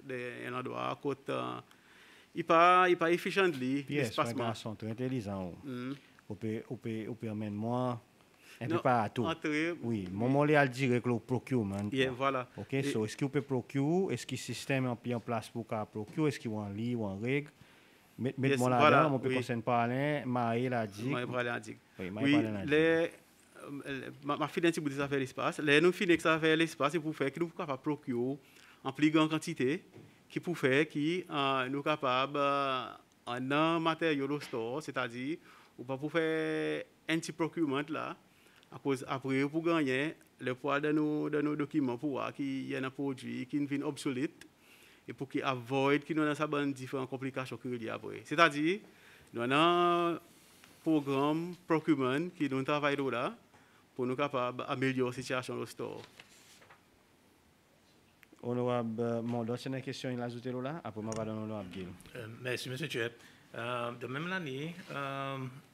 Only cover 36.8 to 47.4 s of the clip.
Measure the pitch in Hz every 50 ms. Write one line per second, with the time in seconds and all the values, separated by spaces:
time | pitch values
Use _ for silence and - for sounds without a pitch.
36.8 | - - _ _ _ - 160 165 156 - 165 - 170 151 151 - 165 143 131 139
37.8 | 147 151 156 131 120 131 165 - _ _ _ _ - - - - - _ - -
38.8 | - 139 139 127 131 - 147 135 123 135 135 135 135 143 143 160 165 170 170 165
39.8 | 156 131 127 131 143 156 160 - - - _ - 127 127 127 - - 147 139 143
40.8 | 147 151 151 156 151 151 151 151 151 151 147 147 147 151 147 147 147 139 - 156
41.8 | 143 123 120 123 - 151 135 120 110 113 123 - 147 139 135 135 131 131 135 135
42.8 | 131 131 127 - 143 139 135 127 123 120 117 123 127 123 - 147 143 139 143 139
43.8 | 139 151 143 123 - 147 135 123 139 165 - - - - _ _ _ - - -
44.8 | - - - - _ - 127 - 139 131 - 143 120 139 135 127 120 117 135 135
45.8 | 135 139 139 147 143 - 165 156 156 151 143 143 156 151 151 147 143 139 139 127
46.8 | 131 127 - 135 131 127 - 131 131 135 127 131